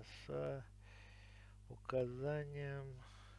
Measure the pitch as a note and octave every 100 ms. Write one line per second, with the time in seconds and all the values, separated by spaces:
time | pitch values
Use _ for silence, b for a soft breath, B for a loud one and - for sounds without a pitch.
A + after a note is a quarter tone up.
0 | A2 - - C#3+ C#3+ C#3 - - b b
1 | b b b b b b - A#2+ - B2+
2 | B2 B2+ C#3 D3+ C#3+ C#3+ C#3+ C#3 C3+ C3
3 | b b b